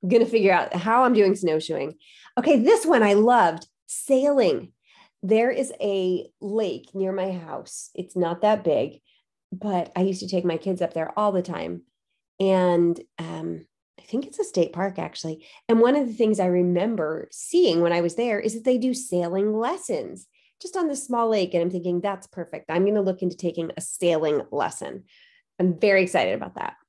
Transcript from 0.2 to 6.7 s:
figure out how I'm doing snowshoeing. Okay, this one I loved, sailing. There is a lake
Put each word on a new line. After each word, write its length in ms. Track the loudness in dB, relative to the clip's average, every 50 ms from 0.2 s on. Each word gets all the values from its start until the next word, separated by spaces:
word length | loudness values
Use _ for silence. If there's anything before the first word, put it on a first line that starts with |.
| 4 4
figure 260 | 2 2 4 4 4
out 220 | 4 2 -2 -4
how 280 | -4 -2 2 4 4 6
I'm 100 | 6 6
doing 220 | 6 6 4 4
snowshoeing. 600 | 2 0 0 0 0 -2 -4 -6 -6 -6 -8 -8 _ _ _ _ -20 -20 -8 _ -2
Okay, 220 | 2 4 4 4
this 260 | 6 6 4 4 4
one 160 | 2 4 4
I 120 | 4 6 4
loved, 540 | 4 6 6 6 6 4 4 2 -2 -10 _ _ _ _ _
sailing. 840 | -12 -12 -2 2 2 2 4 2 2 4 4 2 2 -2 -6 -10 _ _ _ _ _ _ -20 _ _ _ -2
There 260 | 2 2 4 4 2
is 240 | 0 -2 -4 -6 -6 -6
a 480 | -4 -2 -2 0 0 0 -2 -2 -4 -8 _ _
lake 520 | -10 -6 -4 -2 -2 -2